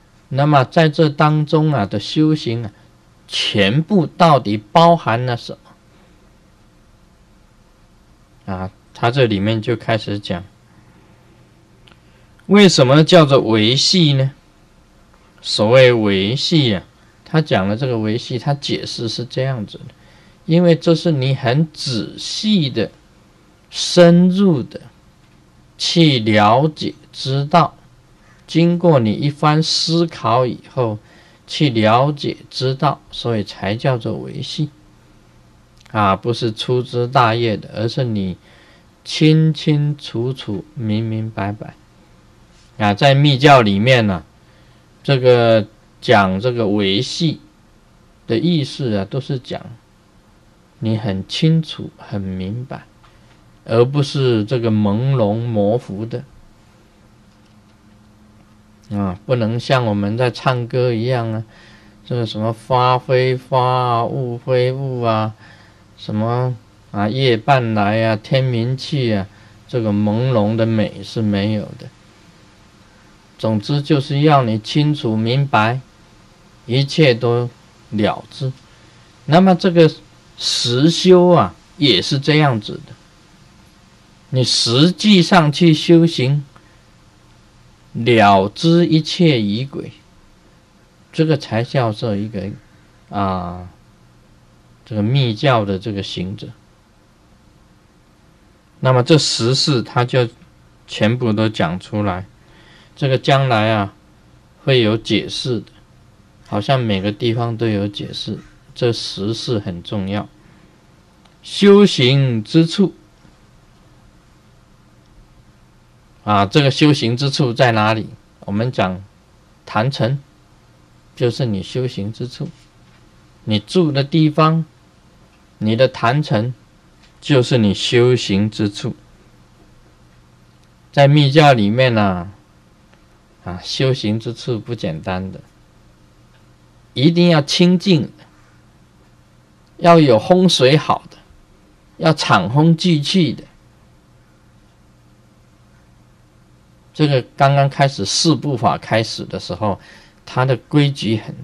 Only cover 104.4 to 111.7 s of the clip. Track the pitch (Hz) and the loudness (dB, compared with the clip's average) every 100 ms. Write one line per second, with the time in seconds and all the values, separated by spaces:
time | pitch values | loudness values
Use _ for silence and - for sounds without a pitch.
104.4 | _ _ - 131 107 110 - 104 - - | _ _ -2 2 2 -2 -2 -2 -4 -8
105.4 | 135 113 - _ _ _ _ _ _ _ | -6 -8 -8 _ _ _ _ _ _ _
106.4 | - 104 104 135 113 98 101 104 120 117 | -10 -6 -2 -2 -2 -2 -4 -4 -4 -4
107.4 | 117 113 117 101 101 - - - - 104 | -4 -4 -4 -2 -4 -8 -12 -12 -10 -12
108.4 | - - _ - 120 113 - - 101 113 | -14 -20 _ -4 -4 -4 -8 -8 -8 -8
109.4 | - 110 98 87 - 107 95 104 - _ | -6 -6 -6 -12 -10 -8 -6 -6 -8 _
110.4 | _ _ _ _ _ _ _ _ _ _ | _ _ _ _ _ _ _ _ _ _
111.4 | - - 202 | -12 2 6